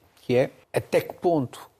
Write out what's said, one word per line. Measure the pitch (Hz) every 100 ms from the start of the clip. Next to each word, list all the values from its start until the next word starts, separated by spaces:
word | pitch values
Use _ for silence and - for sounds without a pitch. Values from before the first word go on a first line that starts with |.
| _ _
que | - 123
é | 147 - _
até | 123 - 170
que | -
ponto | - 180 160 123 - -